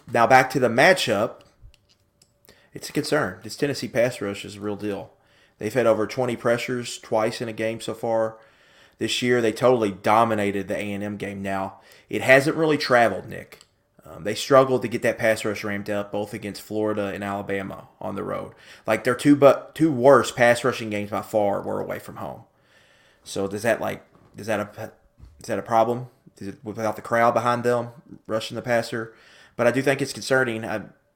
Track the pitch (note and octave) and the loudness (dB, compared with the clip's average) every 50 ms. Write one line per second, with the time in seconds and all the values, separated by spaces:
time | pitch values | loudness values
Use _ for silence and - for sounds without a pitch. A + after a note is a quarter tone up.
0 | - - A2+ A#2+ A#2 A2+ C3 B2+ C3 - - C#3+ B2+ A#2 A2+ B2 C#3+ F3+ F#3 F3+ | -12 -4 2 2 6 8 8 6 6 4 2 2 2 2 4 6 6 6 6 4
1 | - B2 G#2+ G2 A2 - - - - _ _ _ - - - _ _ _ _ _ | 2 0 0 0 0 -2 -4 -10 -20 _ _ _ -20 -20 -20 _ _ _ _ _
2 | _ _ _ _ _ _ _ _ _ - - _ _ _ - - - - - D#3 | _ _ _ _ _ _ _ _ _ -20 -20 _ _ _ -16 -14 -14 -6 -6 -4
3 | C#3+ - - D3+ C3 F#2+ F#2 - - G#2+ - - - C#3+ C3+ - - G#2+ - B2 | -2 0 0 0 0 -2 -6 -10 -14 -16 -6 -4 -2 -2 -2 -4 -8 -4 0 0
4 | A#2 B2+ B2+ - - G2+ G2 - - G2 G2+ G2+ G2+ G#2 G#2 G2 G#2 G#2 G2 F#2+ | 0 0 0 -4 -6 -8 -8 -8 -10 -14 -14 -10 -8 -8 -6 -6 -6 -6 -6 -6
5 | - - _ _ _ _ _ _ _ _ _ _ - G#2+ - C3+ A#2 A2+ A2 G#2+ | -10 -14 _ _ _ _ _ _ _ _ _ _ -8 -4 -2 2 4 4 4 2
6 | G#2+ G2 - C3 B2+ B2 A#2 - - B2+ A#2 A#2+ - - B2+ B2 A#2+ - - - | 0 -2 -2 -2 -2 -2 -4 -2 0 0 0 0 -2 -4 -6 -6 -6 -8 -12 -14
7 | - - A#2+ A2 A2 A#2 A#2+ - B2+ A2+ A2 A2 A2+ A2 A2+ A2+ - - A2 - | -6 -2 0 0 0 0 -2 -4 -8 -8 -6 -4 -4 -4 -4 -6 -8 -10 -10 -6
8 | - A#2 A2+ A2+ A2 A2 - - - _ _ _ _ _ _ _ _ _ _ _ | -4 -2 0 0 0 -2 -4 -10 -18 _ _ _ _ _ _ _ _ _ _ _
9 | A2 A2+ - - B2+ B2 B2 B2 A2+ A2 G#2+ - B2+ B2 B2+ A#2+ A2+ G2+ F#2+ F2+ | -4 -4 -2 -2 2 2 2 4 2 0 0 2 4 4 4 4 2 0 -2 -2
10 | - A2 G#2+ A2+ A#2 A2+ A2 G#2 G2+ G2+ G2 G2+ F#2+ F2 G#2 - G2+ G#2 G2+ G2 | 0 4 4 4 4 4 2 0 0 -2 -2 -4 -4 -4 -6 -6 -6 -6 -6 -6
11 | G2+ G#2 G#2 G2 G2+ G2 G2+ G2 G2 G2 G2 F#2+ F#2+ G2 - - _ _ - - | -8 -8 -8 -8 -10 -10 -10 -8 -6 -4 -4 -4 -6 -8 -10 -14 _ _ -20 -20
12 | _ _ - - - B2+ C3 C#3 C3+ D#3 D3 D#3 E3 D#3 D3+ - - - C3 A#2+ | _ _ -6 -2 4 6 6 6 6 4 0 0 0 0 0 0 2 2 4 4
13 | A#2 A2 F#2+ F2+ - - F#2 F2 - - - - - _ _ _ _ _ _ _ | 4 4 2 -2 -8 -12 -14 -14 -14 -16 -20 -20 -20 _ _ _ _ _ _ _
14 | _ - D#2+ - D#2+ G2+ A2 - - - C#3 C3 C3+ C3 B2+ B2 A2+ A2 A2 A2+ | _ -20 -18 -10 -8 -6 -6 -6 0 6 6 6 6 6 4 0 0 -4 -6 -2
15 | - - - - A#2+ A2+ A2 G#2+ - A2+ G2+ G2 - G#2+ G2+ G2+ G2+ G#2 G#2 G2+ | -2 -2 -2 0 0 0 0 0 -2 -4 -6 -6 -6 -8 -8 -6 -6 -4 -4 -4
16 | G#2 G2+ - G#2 G#2 G#2 - G#2+ - G2+ F#2+ - - - G#2+ G#2+ G#2+ G#2+ G#2+ G#2 | -4 -4 -6 -6 -6 -6 -8 -10 -10 -10 -12 -12 -12 -8 -4 -2 -2 -2 -2 -2
17 | G2+ G2 F#2 G2 G2+ G2+ G2 G2+ G2+ F#2+ G2 G2 G2 F#2 - - - - _ _ | -4 -4 -6 -6 -6 -6 -6 -6 -6 -4 -6 -6 -6 -8 -10 -14 -16 -20 _ _
18 | G2+ G2+ G2 G2 F#2+ F#2+ G2 F#2 - C3+ - - - - - - _ - A2 A2 | -10 -8 -8 -8 -8 -6 -8 -8 -8 -12 -16 -20 -20 -20 -20 -10 _ -2 -2 0
19 | - B2+ B2 - - D3 D3 C#3 C#3 C#3 B2 - - - - - D#3 E3 D3 A#2+ | 0 -2 -2 2 4 4 6 8 8 8 6 6 0 -10 -2 0 0 0 2 4
20 | A#2+ C#3 C#3 B2 G#2+ - - - B2 A#2+ A#2+ - - B2+ A2+ - A#2+ A2 G#2 G#2 | 6 8 8 8 6 2 0 4 4 4 4 4 2 -2 -2 -2 -6 -6 -6 -6
21 | G#2 G2+ G#2 G2 G2+ - - A2 G#2 G2+ G2 G2 F#2+ G2 G2+ G2+ F#2+ F#2+ - - | -6 -6 -6 -8 -6 -2 -2 0 0 0 0 -2 -4 -4 -6 -6 -6 -6 -8 -10
22 | - - - - G#2 D2 B1+ - - _ _ _ _ _ _ _ _ _ _ _ | -10 -14 -14 -12 -12 -12 -12 -14 -18 _ _ _ _ _ _ _ _ _ _ _
23 | _ _ _ _ _ - - G#2 G2 G2 G2 G#2 G#2 A#2 A2 - - G2+ G2+ G2 | _ _ _ _ _ -10 -6 -6 -4 -4 -4 -4 0 0 0 0 -2 -6 -8 -8
24 | - _ _ _ _ _ _ G#2+ G#2 G#2+ A2 G#2 G#2 G#2 - - A2 G#2 - _ | -12 _ _ _ _ _ _ -12 -6 -4 -4 -4 -4 -6 -10 -12 -14 -14 -16 _
25 | _ _ _ _ - - - _ - - A2 G2 G2 - A#2 A2+ A2+ A#2+ A#2+ B2 | _ _ _ _ -20 -20 -20 _ -10 -6 -6 -6 -2 2 2 4 4 2 0 -4
26 | C3 B2+ - _ _ - _ _ G2+ G2 F#2+ - - G#2+ G2 A2+ A2+ G#2+ G#2 - | -6 -10 -16 _ _ -20 _ _ -14 -14 -14 -12 -12 -12 -8 -4 -4 -4 -4 -6
27 | - - A#2+ A#2 A#2 A#2+ A#2 A2+ A2+ A#2+ A#2+ A#2+ A#2 A#2+ A#2+ A#2+ A#2 A#2+ - - | -4 -2 2 4 4 4 4 4 2 0 0 0 0 0 0 0 -2 -6 -12 -18
28 | - - - - _ - G#2+ A2 A2+ - B2 A#2 G#2 B2 A#2+ A#2 A2+ - - A#2 | -20 -20 -20 -20 _ -6 -6 -6 -6 -6 -8 -8 -4 0 0 0 0 -2 -6 -8
29 | A2+ A2+ - _ _ - - - - _ _ - A#2+ A#2+ A#2 C3 C3 C#3+ C3+ C3+ | -8 -10 -14 _ _ -20 -20 -20 -20 _ _ 0 2 2 2 2 2 0 0 0
30 | C#3 B2 - A2+ G#2 - C3+ C3 C3 A#2+ A2+ A2+ A2 - G2 G#2+ F#2 - - _ | -2 -6 -6 -10 -2 0 2 2 2 0 -2 -4 -6 -6 -6 -6 -8 -10 -16 _
31 | _ _ _ | _ _ _